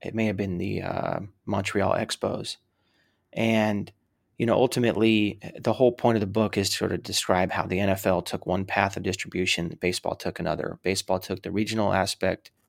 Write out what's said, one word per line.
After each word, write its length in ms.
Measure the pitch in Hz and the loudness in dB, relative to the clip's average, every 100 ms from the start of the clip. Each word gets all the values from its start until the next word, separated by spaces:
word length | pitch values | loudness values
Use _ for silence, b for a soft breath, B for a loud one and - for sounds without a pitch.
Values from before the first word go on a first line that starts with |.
It 120 | - | -8
may 120 | 110 107 | -2 0
have 100 | 98 | 0
been 220 | 98 90 | -2 -2
the, 240 | 98 92 | -4 -4
uh, 380 | 92 - - - 98 _ - | -4 -4 -2 -4 -8 _ -4
Montreal 480 | 98 98 101 92 | -2 0 0 2
Expos. 640 | - 110 - 101 107 107 - _ _ _ _ _ _ _ | 2 -2 -4 -4 -4 -8 -12 _ _ _ _ _ _ _
And, 600 | - 113 110 107 104 101 - _ _ _ - | -2 2 2 2 0 -6 -14 _ _ _ -2
you 100 | 117 | 2
know, 80 | |
ultimately, 840 | 101 127 127 120 95 113 110 104 - - - | 4 4 4 2 4 4 4 2 -2 -14 -4
the 140 | 117 | 0
whole 180 | 110 123 | 4 4
point 240 | - 120 110 | 4 2 4
of 40 | |
the 60 | 98 | 2
book 300 | 110 107 104 | 2 2 2
is 140 | 98 | 0
to 60 | - | 0
sort 160 | 95 | -2
of 120 | 92 | -2
describe 480 | - - - 92 92 | -4 -4 2 2 2
how 140 | - 98 | 0 -2
the 120 | 95 | 0
N 100 | 101 | 0
F 180 | 95 101 | 2 2
L 160 | 90 | 0
took 240 | - - - | -2 -6 -2
one 180 | 92 | -4
path 320 | 98 101 98 98 | -2 0 0 -2
of 80 | |
distribution, 720 | 95 - - 92 92 - 85 80 | -6 -6 -6 -4 -2 -2 -4 -2
baseball 360 | 90 90 - - | -2 -2 -4 -4
took 240 | 87 - | -6 -4
another. 380 | 85 78 - - | -4 -4 -4 -4
Baseball 380 | - 95 - 92 | -2 -2 0 -2
took 220 | - 95 | -2 -8
the 100 | 98 | -4
regional 400 | 98 107 110 101 | -4 -2 0 0
aspect 580 | 95 95 - 92 - - _ | 2 0 -2 -2 -2 -8 _